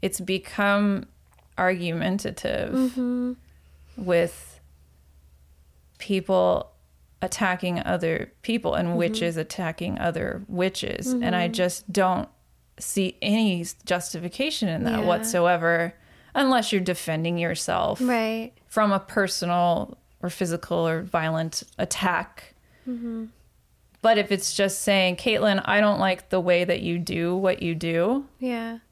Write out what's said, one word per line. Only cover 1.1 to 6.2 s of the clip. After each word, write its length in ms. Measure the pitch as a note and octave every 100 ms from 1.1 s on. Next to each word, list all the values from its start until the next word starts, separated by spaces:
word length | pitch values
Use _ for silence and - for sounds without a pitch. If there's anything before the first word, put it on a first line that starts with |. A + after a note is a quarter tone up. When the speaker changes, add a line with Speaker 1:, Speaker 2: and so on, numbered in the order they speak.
| _ _ _ _ -
Speaker 1:
argumentative 1160 | F#3 F#3 F3 E3 F#3 F#3+ - - - - -
Speaker 2:
Mm-hmm. 600 | C4 B3+ B3 B3 B3 B3 B3 - _ _ - - -
Speaker 1:
with 640 | F#3 F3 E3+ - - - - _ _ _ _ - - _ _ _ _ _ _ _
people 720 | - G3